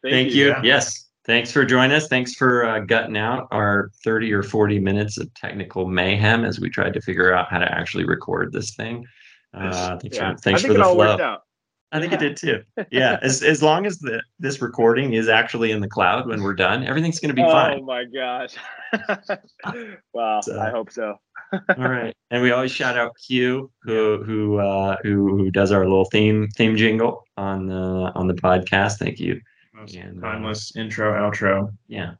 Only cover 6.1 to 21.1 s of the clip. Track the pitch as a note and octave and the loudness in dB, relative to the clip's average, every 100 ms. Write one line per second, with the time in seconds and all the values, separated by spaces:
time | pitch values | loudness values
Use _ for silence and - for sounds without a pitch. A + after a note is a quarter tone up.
6.1 | G#2 G#2 A#2 A2 F2 F#2 - F2+ - - | 2 4 4 2 -4 -6 -2 -4 -4 -6
7.1 | F2+ F2+ F2+ F2 F2 F2 E2+ E2+ F#2+ F2+ | 0 2 2 0 -2 -2 -2 -4 -4 -2
8.1 | F2 - F2+ F#2 - G#2 - A2 A#2+ B2 | -2 -2 -4 -4 -6 -8 -10 -10 -10 -14
9.1 | _ - _ _ F#2+ F#2+ F2+ F2+ F2+ - | _ -20 _ _ -10 -6 -4 -4 -6 -10
10.1 | - F#2+ F2 - G2 - G#2 C#3 F3+ G#2+ | -6 -4 -2 2 2 4 6 6 6 6
11.1 | G#2 D3 G#2 _ _ _ _ _ D#3 E3+ | 4 0 -4 _ _ _ _ _ -4 -2
12.1 | D#3+ D3 D3 E3 G#2+ - - G#3 B2 B2+ | 0 -2 -4 -4 -4 -6 -12 -4 0 2
13.1 | - C3+ C3+ D3 D3+ D#3 D#3+ G3+ F#3 C#3 | 2 -2 0 2 4 4 2 0 -6 -8
14.1 | A2+ - _ C#3 C#3 A#2+ - A#2 A#2 C3+ | -8 -8 _ -8 -4 -6 2 4 4 2
15.1 | A2+ A2+ A2 A#2+ A#2 A2+ G#2+ G2 - F#2 | 0 4 4 2 0 0 0 -2 0 2
16.1 | G#2+ B2+ A2 G2 F#2 F#2 A2+ C3 C#3+ E3 | 2 -2 -4 -4 0 2 2 -2 -2 -2
17.1 | D#3+ - B2+ E3 D#3+ C#3 C#3 C3 B2 B2 | -2 -4 2 6 6 4 0 -6 -8 -8
18.1 | C3 B2+ B2 B2+ - - - - A3 - | -8 -6 -6 -10 -14 -18 -16 -10 -10 -6
19.1 | G3+ _ G3 _ _ G3+ A#3+ A3 F#3+ _ | -8 _ -10 _ _ -12 -12 -14 -18 _
20.1 | A#2 A2+ G#2+ G#2 G#2 G#2+ A#2 G#2+ - A2 | -6 -2 -2 -4 -6 -4 -4 -8 -8 -10